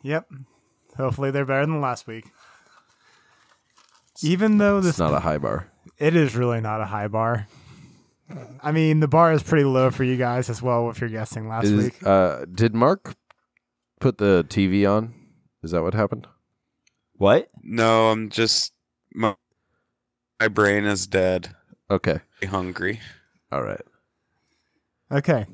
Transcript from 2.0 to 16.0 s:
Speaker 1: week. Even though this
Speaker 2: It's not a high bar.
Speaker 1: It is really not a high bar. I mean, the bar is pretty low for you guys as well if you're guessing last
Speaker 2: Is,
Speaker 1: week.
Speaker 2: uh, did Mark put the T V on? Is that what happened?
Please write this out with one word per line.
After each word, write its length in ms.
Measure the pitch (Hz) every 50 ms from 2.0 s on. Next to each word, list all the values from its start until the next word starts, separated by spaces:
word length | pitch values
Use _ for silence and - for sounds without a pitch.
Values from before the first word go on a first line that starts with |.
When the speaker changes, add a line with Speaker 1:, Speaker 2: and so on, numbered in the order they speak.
| -
Speaker 1:
week. 200 | - 110 113 - - _ _ - - _ _ _ _ _ _ _ _ _ _ _ _ _ _ _ _ _ _ _ _ _ _ _ _ _ _ _ _ _ _ _ _ _ -
Even 360 | - 151 180 180 214 220 214
though 240 | 208 208 202 202 98
this 100 | 185 175
Speaker 2:
It's 80 | 151 -
not 140 | 85 78 71
a 80 | 69
high 160 | - 82 76
bar. 340 | 76 69 53 52 76 90 - _ _ _ - _
Speaker 1:
It 180 | _ 147 156 165
is 180 | 170 151 131 107
really 240 | 120 123 120 120 113
not 220 | 113 107 107 110
a 40 | 107
high 220 | 95 107 104 104
bar. 400 | 104 101 110 110 117 120 107 101 - - - - - - - - - - _ _ _ _ _ _ _ - 143 123 - - 131
I 100 | - 151 156
mean, 260 | 160 160 156 156 156
the 80 | 156
bar 240 | 139 139 160 170 165
is 100 | 160 147 -
pretty 200 | - 165 151 143
low 260 | 139 131 131 131 131
for 120 | - - 131
you 140 | 127 127
guys 320 | 123 127 120 120 127 127 -
as 120 | 113 110
well 280 | 120 127 120 117 117 117
if 100 | 117 -
you're 100 | 127 117
guessing 380 | 110 110 110 - - 113 110
last 180 | 110 110 113 104
Speaker 2:
Is, 180 | 104 104 104 104
Speaker 1:
week. 200 | 123 - - -
Speaker 2:
uh, 380 | 107 98 95 92 87 71 62 69 85 90
did 220 | 95 110 117 104
Mark 400 | 113 120 147 190 196 _ - - _ _ _ _ _ _ _ _ _ _ _ _ _ _ _ _ _
put 160 | - 131 107
the 280 | - 104 101 95 87 80 -
T 180 | - 104 98
V 180 | 92 95 101 101
on? 280 | 98 101 107 113 113 117 - _ _ _ _ _ _ _ _ -
Is 80 | 82
that 100 | 85 85
what 120 | 80 90 95
happened? 340 | 110